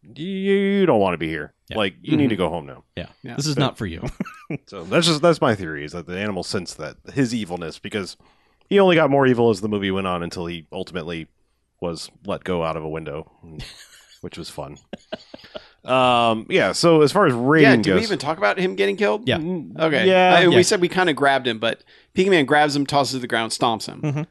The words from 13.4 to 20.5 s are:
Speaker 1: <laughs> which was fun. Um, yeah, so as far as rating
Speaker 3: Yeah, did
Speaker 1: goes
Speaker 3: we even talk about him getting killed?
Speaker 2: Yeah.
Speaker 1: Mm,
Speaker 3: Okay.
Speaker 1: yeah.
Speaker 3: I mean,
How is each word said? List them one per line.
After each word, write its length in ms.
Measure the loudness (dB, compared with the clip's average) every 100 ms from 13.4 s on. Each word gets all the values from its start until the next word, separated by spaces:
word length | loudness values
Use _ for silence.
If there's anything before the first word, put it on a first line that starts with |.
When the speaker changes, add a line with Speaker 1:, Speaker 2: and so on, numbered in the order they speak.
| -20 -16 -16 -18
Speaker 1:
<laughs> 420 | -20 -20 _ _
which 140 | -18 -14
was 140 | -16
fun. 260 | -12 -14 -16 _ -20 _ -18 -16 -20 -20 -20 -20 _
Um, 640 | -2 2 4 4 4 0 0
yeah, 220 | 0 0
so 300 | 2 4 6
as 100 | 6
far 140 | 4 2
as 60 |
rating 380 | 2 2 6 6
Speaker 3:
Yeah, 60 | 6
did 80 | 4
Speaker 1:
goes 140 | 2
Speaker 3:
we 60 | 0
even 120 | -4
talk 200 | -4 -2
about 200 | 0 0
him 160 | -2
getting 220 | 0 -2 0
killed? 320 | 0 0 -2
Speaker 2:
Yeah. 100 | -2
Speaker 1:
Mm, 400 | -2 -8 -10 -2
Speaker 3:
Okay. 300 | 0 2 4
Speaker 1:
yeah. 260 | 6 6
Speaker 3:
I 60 | 6
mean, 80 | 6